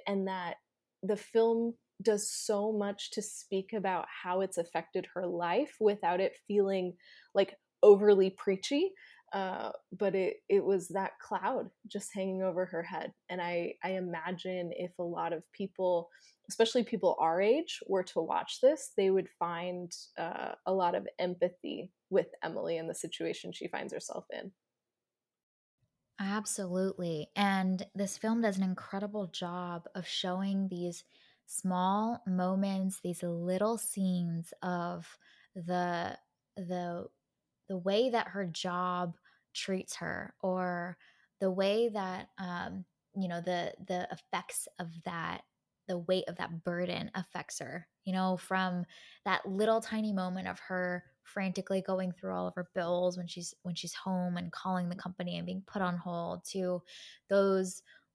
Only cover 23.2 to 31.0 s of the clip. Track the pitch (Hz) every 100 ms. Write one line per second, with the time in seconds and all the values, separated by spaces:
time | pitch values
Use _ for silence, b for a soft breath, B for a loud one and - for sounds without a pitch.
23.2 | 165 165 175 - - - - - - -
24.2 | - - 196 - _ _ _ _ _ _
25.2 | _ _ _ _ _ _ _ _ _ -
26.2 | 196 208 208 - 180 185 190 - 175 151
27.2 | - 202 202 190 185 185 - 190 196 -
28.2 | 220 233 220 190 190 180 - 196 208 208
29.2 | 180 - 175 180 175 170 - 185 170 -
30.2 | 180 185 196 196 190 175 175 170